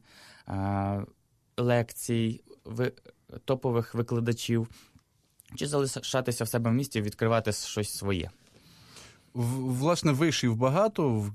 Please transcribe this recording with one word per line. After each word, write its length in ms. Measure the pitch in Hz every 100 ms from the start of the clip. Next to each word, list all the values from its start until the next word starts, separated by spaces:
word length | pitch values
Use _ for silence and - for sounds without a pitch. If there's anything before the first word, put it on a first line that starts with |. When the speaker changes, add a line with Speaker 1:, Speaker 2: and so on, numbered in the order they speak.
| - - - - -
Speaker 1:
е, 560 | 98 98 98 98 101 - - _ _ _ -
лекцій, 840 | 123 120 117 - - 117 113 113 - -
ви-, 280 | - 113 127 - - - - -
топових 500 | - 131 135 117 113
викладачів, 720 | 117 117 120 117 117 - 117 113 - - - _ _ _ _ - -
чи 100 | 143
залишатися 800 | 147 135 131 - 131 127 120
в 40 | 117
себе 220 | 120 117
в 40 |
місті 240 | 120 139 113
і 40 |
відкривати 500 | 104 - 113 117 110
щось 380 | 101 - - 104
своє. 400 | - 98 92 - - _ - - - - - - - _
Speaker 2:
В-, 380 | 120 120 131 131 123
власне, 340 | 147 170 160
вишів 440 | 135 165 - 127 113
багато 540 | 131 160 220 202 147
в, 220 | 110 101